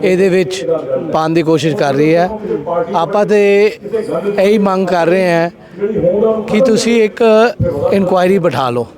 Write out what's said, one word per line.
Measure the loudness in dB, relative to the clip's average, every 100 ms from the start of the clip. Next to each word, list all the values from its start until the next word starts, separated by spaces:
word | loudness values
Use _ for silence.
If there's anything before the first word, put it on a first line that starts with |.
ਇਹਦੇ | 0 2 2
ਵਿੱਚ | 2 0 -4 -4 -4 -2 -6 -2
ਪਾਉਣ | -2 0
ਦੀ | 0
ਕੋਸ਼ਿਸ਼ | 2 0 0 0
ਕਰ | 0
ਰਹੀ | 2 2 2
ਹੈ? | 0 -4 -6 -6 -4 -4 -2 -2
ਆਪਾਂ | -2 0 2
ਤੇ | 2 4 4 2 -2 -8 -6 -4 -4 -4 0
ਇਹੀ | 2 2
ਮੰਗ | 2 0 0
ਕਰ | 0 2
ਰਹੇ | 2 2
ਹਾਂ | 0 -2 -6 -20 -8 -4 -2 0 0 0 -2 -2
ਕਿ | 0
ਤੁਸੀਂ | 2 2 2 0
ਇੱਕ | 0 0 2 4 2 0 -4 -2 -2
ਇਨਕੁਆਇਰੀ | 0 0 2 2 2
ਬਿਠਾ | 0 -2 -2
ਲਓ | -2 -6